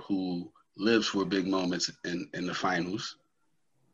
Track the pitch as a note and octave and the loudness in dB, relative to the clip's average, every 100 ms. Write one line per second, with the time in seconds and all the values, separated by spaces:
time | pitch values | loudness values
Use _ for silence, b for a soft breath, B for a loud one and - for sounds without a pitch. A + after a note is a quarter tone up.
0 | - G2 F#2 F2 F2 - _ - G#2 A#2 | -2 -2 0 -2 -6 -14 _ 0 4 4
1 | G#2+ G2+ F2+ G2 F#2 F#2+ F2+ F2 E2+ - | 4 0 2 2 2 2 2 0 -2 -4
2 | F#2+ F2 - - F2+ F2+ F#2+ F2+ F2 G#2 | -6 -4 -6 -6 -4 -2 0 0 -2 -4
3 | - - _ _ _ _ _ _ _ | -6 -12 _ _ _ _ _ _ _